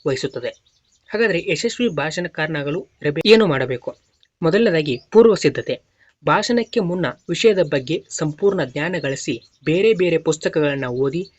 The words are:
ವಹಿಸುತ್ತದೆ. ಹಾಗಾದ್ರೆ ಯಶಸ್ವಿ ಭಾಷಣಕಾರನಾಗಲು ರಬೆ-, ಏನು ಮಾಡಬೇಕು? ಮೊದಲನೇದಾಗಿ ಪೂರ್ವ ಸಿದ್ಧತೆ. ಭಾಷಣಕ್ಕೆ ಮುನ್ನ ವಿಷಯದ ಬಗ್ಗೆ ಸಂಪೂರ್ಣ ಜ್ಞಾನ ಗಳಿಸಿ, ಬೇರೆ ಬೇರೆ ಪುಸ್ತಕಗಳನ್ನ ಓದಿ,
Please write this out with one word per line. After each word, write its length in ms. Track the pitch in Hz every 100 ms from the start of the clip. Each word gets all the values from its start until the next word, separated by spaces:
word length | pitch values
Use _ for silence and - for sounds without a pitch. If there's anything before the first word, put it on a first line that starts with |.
| 151
ವಹಿಸುತ್ತದೆ. 420 | 135 139 127 117 - _ _ _ _ _
ಹಾಗಾದ್ರೆ 380 | 214 226 175 190
ಯಶಸ್ವಿ 420 | 156 233 - 240
ಭಾಷಣಕಾರನಾಗಲು 1000 | 156 151 170 175 - 156 156 143 170 - _
ರಬೆ-, 280 | 147 147 180
ಏನು 180 | 220 202
ಮಾಡಬೇಕು? 480 | 135 131 127 - - _ _ _ -
ಮೊದಲನೇದಾಗಿ 580 | 165 196 226 165 147 120 _
ಪೂರ್ವ 240 | 220 226 190
ಸಿದ್ಧತೆ. 460 | 151 - - 127 _ _ _ _ 147
ಭಾಷಣಕ್ಕೆ 520 | 165 214 240 226 233
ಮುನ್ನ 260 | 175 180 147 - -
ವಿಷಯದ 300 | 170 226 185
ಬಗ್ಗೆ 440 | 156 143 131 160 -
ಸಂಪೂರ್ಣ 560 | - 156 147 202 190 131
ಜ್ಞಾನ 300 | 143 160 180
ಗಳಿಸಿ, 400 | 139 135 - 117 _ _ 151
ಬೇರೆ 280 | 170 220
ಬೇರೆ 240 | 202 180 165
ಪುಸ್ತಕಗಳನ್ನ 680 | 160 151 185 165 147 139 127
ಓದಿ, 440 | 123 139 160 190